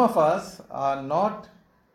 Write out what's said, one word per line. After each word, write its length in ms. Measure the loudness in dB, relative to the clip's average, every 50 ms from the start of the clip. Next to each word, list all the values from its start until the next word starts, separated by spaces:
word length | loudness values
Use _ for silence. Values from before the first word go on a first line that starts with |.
| 2
of 100 | 2 4 4 4 4
us 160 | 2 0 -2 -8 -16 -20 -18 -12 -8 -4 -2 -2
are 120 | -2 -2 -4 -4 -2
not 200 | 0 0 -2 -4 -6 -14 -20 -20 _ _ _ _ _ _ _ _